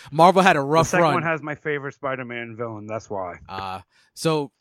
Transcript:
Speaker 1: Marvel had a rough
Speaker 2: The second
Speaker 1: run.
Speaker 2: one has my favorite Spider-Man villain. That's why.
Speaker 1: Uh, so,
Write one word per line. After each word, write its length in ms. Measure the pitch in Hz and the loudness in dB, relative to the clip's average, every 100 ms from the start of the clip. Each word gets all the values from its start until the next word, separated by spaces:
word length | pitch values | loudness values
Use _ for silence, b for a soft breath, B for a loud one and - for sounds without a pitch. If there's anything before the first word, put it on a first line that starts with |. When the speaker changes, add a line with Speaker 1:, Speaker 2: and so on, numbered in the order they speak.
| B | B
Speaker 1:
Marvel 300 | 143 175 185 | 6 6 8
had 160 | 185 156 | 6 4
a 40 | |
rough 260 | 139 160 160 | 2 2 2
Speaker 2:
The 40 | |
second 120 | 180 | 2
Speaker 1:
run. 100 | 165 143 | 2 2
Speaker 2:
one 80 | |
has 180 | 165 156 | -2 -4
my 140 | 151 147 | -6 -8
favorite 380 | 156 147 139 - | -6 -6 -8 -8
Spider-Man 600 | 139 131 120 120 117 110 | -8 -6 -8 -10 -12 -10
villain. 280 | 117 107 107 | -8 -10 -8
That's 240 | 110 - | -10 -8
why. 280 | 101 92 90 - | -8 -8 -12 -14
Speaker 1:
Uh, 320 | 95 95 95 - b b | -12 -10 -12 -14 b b
so, 380 | - 165 156 139 _ | -6 -4 -2 -6 _